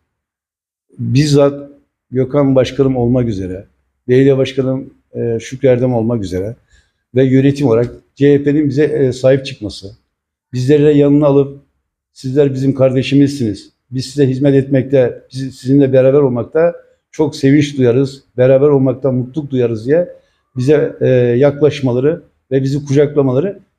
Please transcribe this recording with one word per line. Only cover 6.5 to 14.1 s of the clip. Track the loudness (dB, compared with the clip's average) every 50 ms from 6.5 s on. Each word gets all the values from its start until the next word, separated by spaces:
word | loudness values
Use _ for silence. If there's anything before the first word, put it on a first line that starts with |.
| -10 _ _ _ _ _ _ _ _ _ _ _ 0
ve | 0 2
yönetim | 2 2 2 2 2 0 0 0
olarak | 0 2 0 0 -2 -6 -16 _ _ _
C | 0 2 4 4
H | 4
P'nin | 2 0 0 0 0 -2
bize, | 0 0 0
e, | 0 0 -2 -2 -2
sahip | -2 0 2 2 2 2 -2
çıkması, | -8 -14 -12 -12 -14 -14 -14 -18 -20 -20 _ _ _ _ _ _ _ _ _ _ -10
bizleri | -8 -4 0 2 2 4 4
de | 4
yanına | 4 4 4 4 2 2 2
alıp | 2 2 2 0 -2 -6 -20 _ _ _ _ _ _ _ _ _ _
"Sizler | _ -14 -10 -4 0 0 0 0 0
bizim | -2 -2 -2 0
kardeşimizsiniz, | 2 0 2 2 0 -2 0 2 2 2 2 0 -4 -4 -6 -6 -8 -14 -20 _ _ _ -12
biz | -10 -10 -10
size | -8